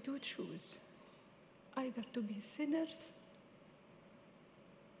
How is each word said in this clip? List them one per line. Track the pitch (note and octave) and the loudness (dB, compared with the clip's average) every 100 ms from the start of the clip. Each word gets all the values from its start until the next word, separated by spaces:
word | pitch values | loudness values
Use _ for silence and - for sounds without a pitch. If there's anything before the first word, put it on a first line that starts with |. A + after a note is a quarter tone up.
| C4+ | 4
do | C#4 - | 2 2
choose | - - E3 - - - - - - - - - - - C4 | 2 2 0 -4 -6 -10 -14 -14 -16 -16 -16 -16 -16 -2 2
either | C4 A#3 - A#3+ | 4 2 2 4
to | G#3+ | 4
be | G#3 | 4
sinners | - - D4 D#4+ D#4+ - - - - - - - - - - - - - - - - - - - - - | 0 4 8 8 6 2 -8 -10 -14 -16 -16 -16 -16 -16 -16 -16 -16 -16 -16 -18 -18 -16 -16 -16 -16 -18